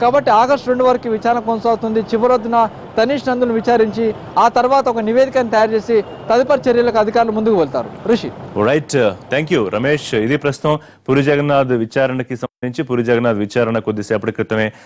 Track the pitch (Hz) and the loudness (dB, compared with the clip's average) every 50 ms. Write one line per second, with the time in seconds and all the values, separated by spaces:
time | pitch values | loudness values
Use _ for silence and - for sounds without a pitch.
0 | 240 247 254 285 247 254 214 214 269 254 285 254 - 247 254 247 254 254 247 247 | 0 2 2 2 2 4 4 4 4 4 2 0 0 -2 0 2 2 2 2 2
1 | - 233 220 214 - 233 240 240 220 226 226 214 - 233 226 226 233 226 220 220 | 0 -4 -4 -2 0 0 0 0 -2 -4 -4 -2 0 0 0 0 -2 -2 -2 -2
2 | 202 - 226 214 233 254 254 240 214 226 233 233 226 208 - - - - - 226 | -2 -2 -2 0 2 2 2 2 0 0 2 2 2 0 -2 -10 -14 -6 -2 0
3 | 226 247 285 262 - 262 247 247 254 240 226 226 - 247 240 226 220 214 196 220 | 0 0 0 -2 -2 -2 -2 0 0 0 0 0 0 2 2 2 2 2 0 -2
4 | 233 220 214 - - - - 180 214 233 233 254 240 254 277 277 240 254 233 226 | -2 -2 -4 -6 -8 -4 0 2 2 4 4 2 0 2 2 2 2 0 -2 -2
5 | 214 214 233 254 269 254 - 262 247 220 220 220 220 214 226 214 208 - 226 208 | -2 0 2 2 2 2 2 -2 0 2 2 2 2 2 0 -2 0 0 0 0
6 | 196 - - - - - 220 247 262 269 294 262 - 254 233 240 240 240 220 220 | 0 -2 -8 -8 -2 0 2 2 2 2 0 0 2 2 2 2 2 2 2 0
7 | 214 214 214 233 233 226 214 220 220 226 214 180 156 135 139 127 113 104 - - | 0 2 2 0 0 0 0 -2 0 2 2 2 0 0 -2 -6 -6 -8 -12 -8
8 | - - 233 - - 127 - - - - - 101 104 120 143 156 143 - 143 135 | -2 0 0 0 -2 -6 -12 -12 -14 -8 -2 0 0 2 0 0 -2 0 0 2
9 | 113 101 92 95 - - 123 147 160 151 180 131 104 90 104 107 123 143 151 147 | 2 2 0 -2 -8 -4 -4 -2 -2 0 0 0 0 0 -2 -2 0 0 -2 -2
10 | - - 127 110 110 120 143 143 - 143 135 - - 151 151 151 - - - _ | -4 -4 -2 -2 0 0 -2 -2 -2 -4 -4 -2 -2 -2 -2 -2 -4 -12 -20 _
11 | _ - 131 143 135 147 143 143 143 147 143 139 135 127 123 117 113 113 - 139 | _ 0 0 2 2 2 2 2 2 2 2 2 2 2 0 -2 -2 -2 -2 0
12 | 135 127 131 131 127 - 127 117 127 - _ - - 127 120 - 156 123 123 120 | 0 0 -2 -4 -6 -6 -8 -8 -8 -10 _ -8 -10 -8 -6 -6 -6 -4 -2 -2
13 | 117 117 120 117 120 120 110 101 104 101 - 123 117 113 113 110 104 110 107 107 | 0 0 0 2 2 0 0 0 -2 -2 0 0 0 0 0 -2 -2 -4 -4 -4
14 | 101 - 110 104 104 113 107 - 107 - 110 110 110 104 - - - | -4 -2 -4 -2 -2 -4 -4 -4 -4 -2 -2 -2 -2 -2 -4 -10 -20